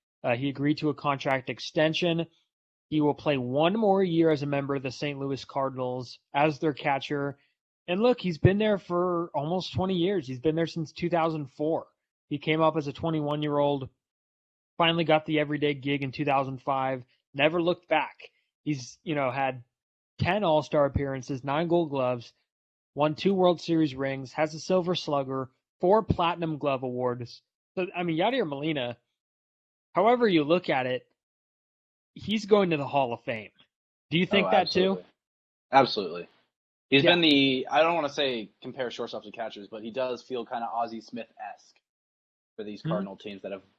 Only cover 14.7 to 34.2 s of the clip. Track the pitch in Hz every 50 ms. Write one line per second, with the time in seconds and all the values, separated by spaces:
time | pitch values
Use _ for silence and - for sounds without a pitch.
14.7 | _ - 170 165 165 170 165 151 156 156 156 160 156 151 151 143 151 143 147 147
15.7 | 147 135 127 139 143 139 139 135 - - 147 143 139 139 135 131 135 123 - 143
16.7 | 135 135 131 135 131 127 123 _ _ _ _ _ - 139 143 156 165 180 160 175
17.7 | 170 - _ - 160 151 131 - - - - - _ _ _ _ _ _ - 147
18.7 | 151 131 123 - - _ - 165 151 147 135 127 123 139 135 131 131 127 - _
19.7 | _ _ _ _ _ _ _ _ _ - - 170 185 214 202 165 156 151 143 -
20.7 | 160 151 143 135 127 147 139 139 135 131 120 - 143 123 135 139 139 156 175 165
21.7 | 170 175 170 143 139 135 127 123 127 120 117 - _ _ _ _ _ _ _ _
22.7 | _ _ _ _ - 139 147 156 151 - - 190 196 185 180 180 170 151 - -
23.7 | 165 160 156 139 131 131 135 135 135 135 135 123 - 151 156 151 160 151 - -
24.7 | 185 185 170 180 175 - - 160 147 139 135 131 135 135 131 127 _ _ _ _
25.7 | _ _ 185 180 202 220 - - - - 175 170 175 170 170 160 156 139 147 143
26.7 | 135 123 131 127 123 123 123 123 120 123 117 - - - _ _ _ _ _ _
27.7 | - 190 180 185 - 175 180 175 160 156 185 233 262 262 202 151 143 139 147 160
28.7 | 156 139 123 120 117 - _ _ _ _ _ _ _ _ _ _ _ _ _ _
29.7 | _ _ _ _ - 180 196 226 247 240 247 208 175 156 143 143 170 185 - -
30.7 | 151 131 127 127 127 123 - _ _ _ _ _ _ _ _ _ _ _ _ _
31.7 | _ _ _ _ _ _ _ _ - - - 185 214 220 208 190 214 202 196 170
32.7 | 160 143 135 120 143 143 135 120 117 - - 135 117 110 101 - _ _ _ _
33.7 | _ _ _ _ _ _ _ - 151 170